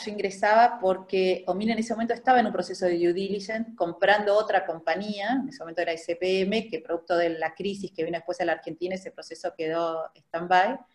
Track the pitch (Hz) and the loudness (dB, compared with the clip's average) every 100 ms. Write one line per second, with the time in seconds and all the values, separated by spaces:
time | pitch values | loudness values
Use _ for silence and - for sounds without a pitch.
0 | 220 208 196 190 208 220 240 240 190 185 | -8 -4 -4 0 4 6 6 4 0 0
1 | - 190 185 180 - 180 214 226 226 220 | 0 0 2 0 -2 -2 -2 -2 -2 -2
2 | 233 233 - 254 214 190 175 185 185 175 | -4 -2 4 4 4 0 -4 -2 0 2
3 | 175 175 196 196 196 220 226 - 170 170 | 2 2 -2 -4 -4 -6 -6 -4 -4 2
4 | 190 208 202 208 214 196 - 160 160 165 | 4 4 4 2 4 0 0 -4 -2 -4
5 | 208 202 202 262 - - 165 165 170 165 | -4 -6 -2 -2 -4 -10 -10 -4 -2 -2
6 | - 170 185 190 190 220 220 160 - 170 | -4 -2 0 2 2 0 -2 -8 -4 -6
7 | - 175 170 160 160 - 196 202 185 - | 0 2 2 0 -4 -4 -6 -6 -8 -6
8 | 165 165 170 175 175 156 - 160 180 185 | -4 -4 -6 -4 -2 -2 -4 -6 -6 -6
9 | 175 - - 160 175 - 160 165 170 160 | -10 -16 -16 -8 -8 -4 -2 -2 -2 -4
10 | - _ _ 165 175 180 202 269 - | -8 _ _ -6 4 4 4 0 -10